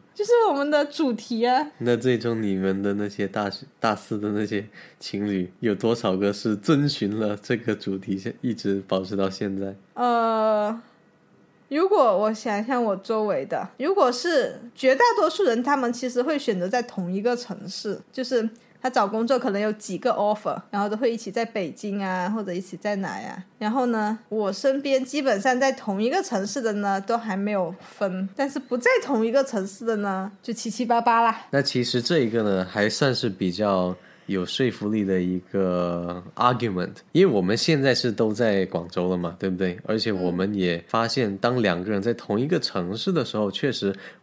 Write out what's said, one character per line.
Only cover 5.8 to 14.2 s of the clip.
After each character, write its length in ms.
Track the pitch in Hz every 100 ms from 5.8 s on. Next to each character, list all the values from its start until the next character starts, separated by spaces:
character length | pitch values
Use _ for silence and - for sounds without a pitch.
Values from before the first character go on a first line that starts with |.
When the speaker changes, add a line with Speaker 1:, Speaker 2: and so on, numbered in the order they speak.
| 110
Speaker 2:
少 240 | 117 107 95
个 160 | 101
是 220 | 104 117 104
遵 320 | - 147 143
循 320 | - 101 107
了 180 | 107 104
这 140 | - 120
个 200 | 110 104
主 220 | - 98
题， 200 | 104 98
现-， 160 | 113 -
一 120 | 127
直 280 | 110 101 98 95
保 160 | 95
持 120 | 92 101
到 140 | 95
现 260 | 95 104 95
在？ 180 | 98 98 _
Speaker 1:
呃， 880 | - 240 233 226 226 220 214 208 226 - _ _ _ _ _ _ _ -
如 180 | 285 381
果 300 | 403 247 208
我 160 | 214
想 320 | 220 233 202 220
想 180 | 247
我 120 | 226 190
周 300 | - 220 214
围 200 | 156 135
的， 240 | 156 185 -
如 160 | 277
果 180 | 392 262
是 480 | 254